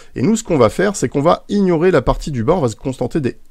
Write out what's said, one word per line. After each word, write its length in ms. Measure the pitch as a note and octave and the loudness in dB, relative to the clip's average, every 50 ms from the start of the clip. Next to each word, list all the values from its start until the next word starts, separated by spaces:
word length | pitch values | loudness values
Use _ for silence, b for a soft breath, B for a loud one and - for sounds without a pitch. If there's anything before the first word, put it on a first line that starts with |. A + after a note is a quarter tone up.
| B B B | B B B
Et 80 | - A#2+ | -2 0
nous, 120 | F#3 A3+ | 0 0
ce 80 | A3 - | 0 -2
qu'on 140 | - F3 | 0 2
va 140 | C3+ A#2 G#2 | 4 4 4
faire, 260 | - - F3+ G#3 G3 | 2 2 -2 -2 -2
c'est 140 | - - B2 | -2 -4 -2
qu'on 100 | - C#3+ | -2 0
va 240 | C#3 E3+ F3+ - - - | 2 2 2 0 -2 -2
ignorer 400 | G3+ G3+ G3 F#3 F3 D3+ E3+ F#3+ | -2 0 2 2 2 2 2 2
la 100 | F3 C#3 | 2 2
partie 300 | A#2+ - B2+ - - E3+ | 2 0 -2 -2 -4 -6
du 120 | C#3+ A#2+ G#2+ | -6 -2 0
bas. 120 | B2+ F3 | 0 0
On 80 | F#3+ C#3+ | 0 0
va 80 | A#2 | -2
se 60 | G#2+ | -4
contenter 440 | - - C#3+ B2+ - B2+ D3 - E3+ | -4 -8 -8 -6 -6 -6 -4 -2 -2
des, 160 | C3+ A#2 - - - - | -2 -4 -4 -8 -12 -10